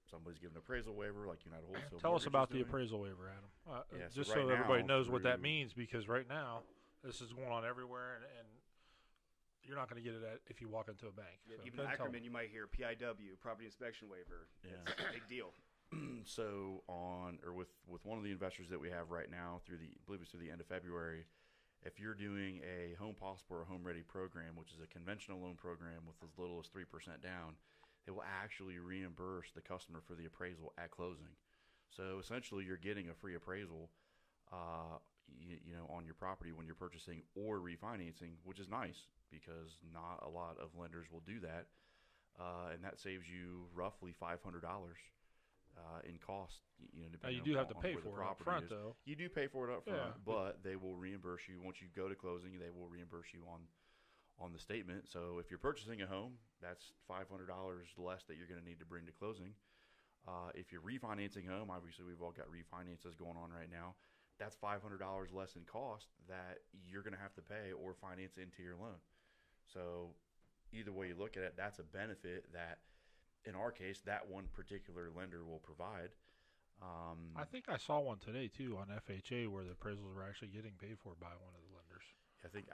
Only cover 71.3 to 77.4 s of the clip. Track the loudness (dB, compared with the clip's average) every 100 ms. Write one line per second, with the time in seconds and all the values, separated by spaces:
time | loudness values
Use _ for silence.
71.3 | 2 0 2 0 -2 -4 -2 -2 -2 -2
72.3 | -4 -4 -4 -4 -6 -12 -20 -20 -20 -20
73.3 | _ -4 2 2 2 -2 -2 2 2 2
74.3 | -2 -2 -2 -2 -4 -4 -4 -2 -2 -2
75.3 | -4 -4 -6 -6 -4 -2 -2 -4 -8 -20
76.3 | -20 -20 -20 _ -12 -6 -4 -2 -4 -4
77.3 | -2